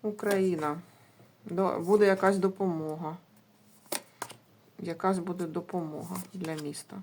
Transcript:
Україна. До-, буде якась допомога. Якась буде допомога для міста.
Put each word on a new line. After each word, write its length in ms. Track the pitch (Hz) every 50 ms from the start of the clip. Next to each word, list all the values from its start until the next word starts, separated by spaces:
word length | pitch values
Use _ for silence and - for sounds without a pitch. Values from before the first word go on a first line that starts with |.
Україна. 760 | - 214 208 208 - 208 202 190 190 185 175 156 151 147 147 175 - - - - - _ _ _ - - _ _ -
До-, 360 | - 175 180 190 - - 180
буде 260 | 170 175 208 208 208
якась 320 | 196 190 190 190 190 196 190
допомога. 800 | 185 190 190 - 196 185 170 156 156 156 156 160 170 151 165 180 _ _ _ - _ _ _ _ _ _ - _ _ - - - - - _ _ - - - - _ _ _ _ _ _ _ -
Якась 400 | 185 175 165 165 - 190 190 185
буде 260 | 170 185 175 185 180
допомога 720 | 160 160 175 175 - - 180 165 156 151 147 165 170 185 185 180 -
для 220 | - 185 175 160 160
міста. 420 | 156 151 147 147 - - _ - 196